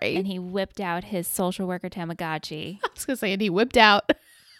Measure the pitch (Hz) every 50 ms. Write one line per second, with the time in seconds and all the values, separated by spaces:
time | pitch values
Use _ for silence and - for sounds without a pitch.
0 | - 104 143 170 190 196 190 180 180 180 185 196 190 - _ - 202 175 170 175
1 | 180 - 214 180 175 - - - 190 180 - - 190 180 180 180 - 180 - 196
2 | 170 165 170 - 175 160 156 151 - - 165 151 - - 180 202 - - - -
3 | - - 269 - - 202 196 196 214 208 170 190 233 254 - 247 220 214 202 208
4 | - - - - _ _ _ _ _ _ - _